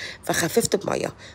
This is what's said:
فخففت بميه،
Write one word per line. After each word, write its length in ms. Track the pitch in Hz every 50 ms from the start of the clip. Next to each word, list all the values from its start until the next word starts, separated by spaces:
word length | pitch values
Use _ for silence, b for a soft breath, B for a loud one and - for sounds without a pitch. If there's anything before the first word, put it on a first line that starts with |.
| B B B B -
فخففت 520 | - 165 - 170 165 - 233 220 - -
بميه، 380 | 190 - - - - - - B B B B B